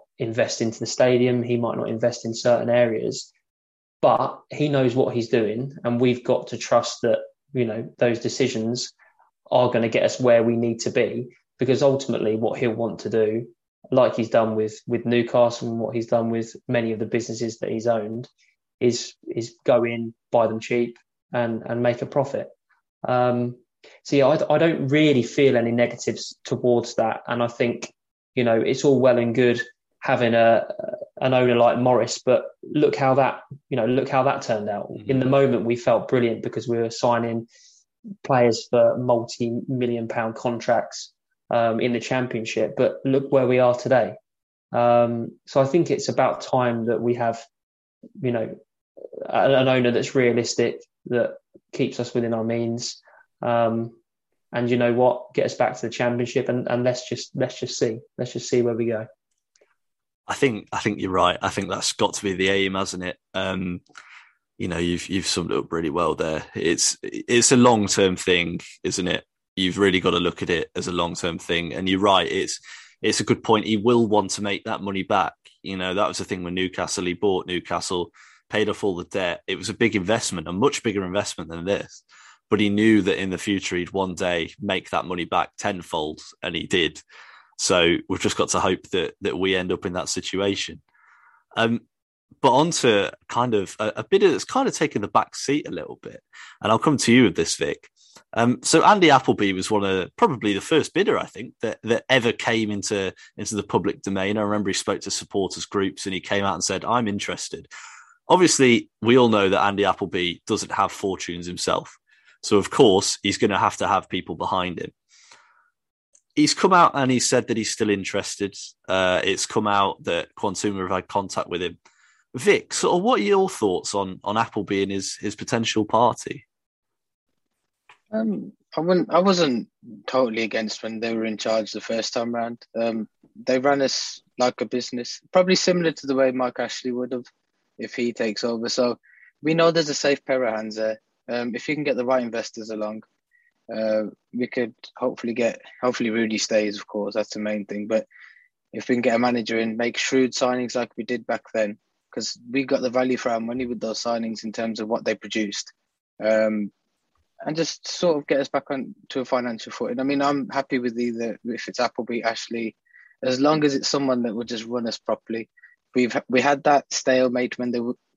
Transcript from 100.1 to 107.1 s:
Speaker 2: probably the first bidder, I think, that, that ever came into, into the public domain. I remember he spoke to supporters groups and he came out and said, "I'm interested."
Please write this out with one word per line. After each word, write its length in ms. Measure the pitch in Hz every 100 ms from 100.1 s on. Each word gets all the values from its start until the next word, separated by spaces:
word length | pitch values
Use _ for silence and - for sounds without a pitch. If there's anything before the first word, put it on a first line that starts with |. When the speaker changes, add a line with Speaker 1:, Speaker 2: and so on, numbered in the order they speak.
| -
Speaker 2:
probably 360 | 233 123 107
the 80 | 95
first 320 | - 156 -
bidder, 260 | 160 220 107
I 80 | -
think, 280 | - 127 -
that, 160 | 113 -
that 220 | 110 120 -
ever 240 | 131 117
came 380 | 107 - 113 107
into, 420 | 101 - 101 95 - - -
into 200 | 104 104
the 60 |
public 400 | 101 104 85 -
domain. 340 | - 98 98 107
I 60 |
remember 280 | 101 107 98
he 40 |
spoke 260 | 87 - 90
to 80 | 95
supporters 560 | - - 101 92 87 -
groups 400 | 101 95 - 101
and 80 |
he 60 | 92
came 240 | - 101
out 100 | 101
and 100 | 82
said, 200 | - 92
"I'm 240 | 90 120
interested." 580 | 107